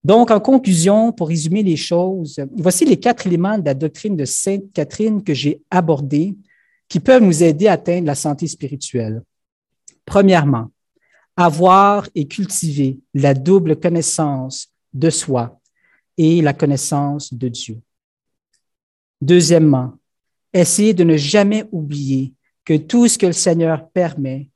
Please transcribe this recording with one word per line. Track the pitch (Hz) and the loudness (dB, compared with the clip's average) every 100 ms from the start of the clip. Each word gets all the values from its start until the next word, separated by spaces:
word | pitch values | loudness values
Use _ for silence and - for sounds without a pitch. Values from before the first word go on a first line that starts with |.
Donc, | 143 220 240 | 4 4 4
en | 214 | 2
conclusion, | 208 269 226 175 180 214 226 | 4 2 2 2 2 2 0
pour | 226 160 | -2 -4
résumer | 165 156 196 | -4 -2 -2
les | 196 156 | 0 -2
choses, | - 175 185 190 151 - 139 226 | -2 -2 -2 -6 -10 -10 -10 -2
voici | 170 - 311 | -2 2 2
les | 190 | 2
quatre | 240 - 185 | 0 -2 -2
éléments | 175 190 214 | -2 -2 -2
de | 147 | -4
la | |
doctrine | 135 156 - 214 180 | -4 -6 -6 -8 -6
de | 135 | -6
Sainte | - 196 196 196 | -6 -4 -6 -6
Catherine | - 147 - 220 208 | -8 -8 -4 -2 -2
que | 196 | -4
j'ai | 139 143 151 _ | -2 -2 -4 _
abordés | 180 165 143 143 143 185 190 _ _ _ _ _ | -2 0 -2 0 -2 -2 -6 _ _ _ _ _
qui | 175 | -2
peuvent | - 254 | 4 6
nous | 202 156 | 6 4
aider | 170 151 208 | 2 4 2
à | |
atteindre | 165 - 175 160 | 2 -2 -2 -2
la | |
santé | 139 156 143 165 | -4 -4 -4 -8
spirituelle. | - 131 139 - 123 110 110 - _ _ _ _ _ _ _ - | -8 -12 -12 -8 -6 -6 -10 -14 _ _ _ _ _ _ _ -2
Premièrement, | 196 196 175 143 120 117 _ _ _ _ _ _ - | 2 4 4 2 -2 -6 _ _ _ _ _ _ 0
avoir | 175 151 185 190 202 202 - | 0 4 4 6 6 2 -4
et | - 139 | -8 -8
cultiver | - 190 - 165 143 135 131 _ 143 | -6 -6 -4 -4 -2 -4 -4 _ 0
la | 143 | 0
double | 135 143 196 160 151 | 2 2 2 2 -2
connaissance | 175 170 151 - 151 135 131 - - _ _ | 0 -2 -4 -4 -4 -4 -8 -14 -18 _ _
de | 135 160 | -2 -2
soi | - - 131 117 _ _ _ _ _ _ - | -2 -4 -4 -4 _ _ _ _ _ _ 0
et | 160 170 | 2 4
la | 147 | 2
connaissance | 139 147 139 - 143 143 147 - | 0 -2 -2 -4 -4 -4 -6 -10
de | 120 123 | -8 -8
Dieu. | 120 - 113 _ _ _ _ _ _ _ _ _ _ _ _ _ _ | -8 -14 -16 _ _ _ _ _ _ _ _ _ _ _ _ _ _
Deuxièmement, | 139 180 156 170 156 131 127 - _ _ _ _ _ | 2 2 4 4 4 2 -2 -12 _ _ _ _ _
essayer | 185 170 - 208 | 0 0 2 0
de | 180 | 2
ne | 170 156 | 2 2
jamais | 143 208 202 214 220 | 2 2 2 -2 -6
oublier | 180 147 143 135 135 135 _ _ _ | -10 -8 -8 -4 -4 -4 _ _ _
que | - 156 | -2 -2
tout | 156 240 240 | 0 2 2
ce | - | 2
que | 185 | -2
le | |
Seigneur | 165 180 165 165 156 160 | 0 0 0 0 -2 -4
permet, | 185 170 147 135 135 143 | -4 -4 -4 -8 -8 -14